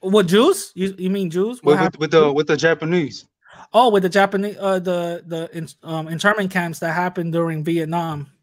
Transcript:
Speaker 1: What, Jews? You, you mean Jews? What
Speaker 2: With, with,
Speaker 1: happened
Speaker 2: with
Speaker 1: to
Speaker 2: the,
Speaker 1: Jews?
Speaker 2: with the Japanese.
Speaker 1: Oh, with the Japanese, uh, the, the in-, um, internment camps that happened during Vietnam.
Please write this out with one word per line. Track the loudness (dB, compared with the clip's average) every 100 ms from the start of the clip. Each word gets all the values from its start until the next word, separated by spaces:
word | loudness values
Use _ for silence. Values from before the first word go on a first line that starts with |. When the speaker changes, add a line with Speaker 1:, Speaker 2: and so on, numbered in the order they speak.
Speaker 1:
What, | 4 2 4
Jews? | 4 4 2 -4
You, | -6 -6 -4
you | -4
mean | -2 -2
Jews? | -2 -2 0
What |
Speaker 2:
With, | 2
with, | 2
Speaker 1:
happened | 2 -2
Speaker 2:
with | 2
Speaker 1:
to | 4
Speaker 2:
the, | 4
Speaker 1:
Jews? |
Speaker 2:
with | 2 0
the | 2
Japanese. | 2 0 0 0 -2 -8 -20 _ _ -20 0
Speaker 1:
Oh, | 4 4
with | 4
the | 2
Japanese, | 2 2 0 -4 -4
uh, | -2 -2
the, | -2 -4 -4 -8 -8
the | -8 -8 -10
in-, | -12 -14
um, | -10 -8 -6
internment | -2 0 0 -2
camps | -4 -4 -6
that | -4
happened | -2 -4 -4 -4
during | -2 -2 -4
Vietnam. | -2 -2 -2 -4 -4 -8 -12 _